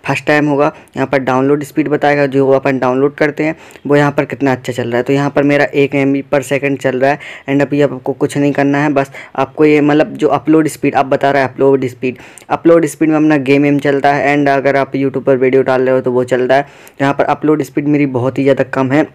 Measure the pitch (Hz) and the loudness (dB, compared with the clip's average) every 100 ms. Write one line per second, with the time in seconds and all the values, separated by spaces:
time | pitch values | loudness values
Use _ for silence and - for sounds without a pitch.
0 | - 139 - 151 147 139 151 - - - | -6 -6 0 0 2 0 0 -2 -16 -6
1 | 131 139 127 127 135 147 143 - 143 147 | -2 -2 0 0 0 0 -2 -4 -2 0
2 | 147 147 139 135 135 135 139 131 127 127 | 0 2 0 0 2 2 2 0 0 0
3 | 143 143 151 143 156 160 - - - 143 | -2 0 -2 -2 -6 -6 -16 -16 0 2
4 | 143 143 139 127 139 127 131 123 120 120 | 2 0 -4 -2 -2 -2 -4 -6 -4 -2
5 | 123 139 143 143 143 143 143 147 139 143 | 0 0 0 0 0 2 0 0 0 0
6 | 135 139 139 147 131 139 139 135 135 127 | 0 -2 -2 -4 -2 -2 -2 -2 -2 0
7 | 135 147 - - - 139 139 143 139 127 | 0 -2 -6 -16 -4 0 0 0 0 -2
8 | 135 131 143 147 143 139 143 143 147 139 | -8 -4 -4 0 -2 0 0 0 0 0
9 | 135 - - - 135 - 156 151 147 151 | -2 -8 -12 -6 -6 2 2 4 2 2
10 | - 135 151 143 151 156 156 - 143 139 | 0 -2 -2 0 2 0 0 -2 -2 0
11 | 135 135 139 139 131 127 135 135 131 117 | 0 0 0 0 -2 0 2 2 -2 -6
12 | 127 123 - - - 147 165 165 160 - | -8 -8 -18 -20 -8 -2 4 4 2 -2
13 | 156 156 156 151 131 139 143 143 143 139 | 0 2 2 2 2 2 2 0 0 0
14 | 143 143 135 147 143 139 135 139 131 139 | 0 0 0 0 2 0 0 0 -2 -2
15 | 135 131 123 131 131 135 131 131 127 131 | -2 -2 0 2 2 2 2 0 2 0
16 | 127 123 123 127 127 135 143 - - _ | 0 -2 -2 -2 0 0 -2 -14 -20 _
17 | 139 143 139 143 151 156 139 - 147 147 | -2 0 -2 0 0 -2 -2 -4 -2 0
18 | 143 127 127 127 139 135 131 131 131 143 | 0 -2 -2 -2 0 0 0 -2 0 0
19 | 156 | -2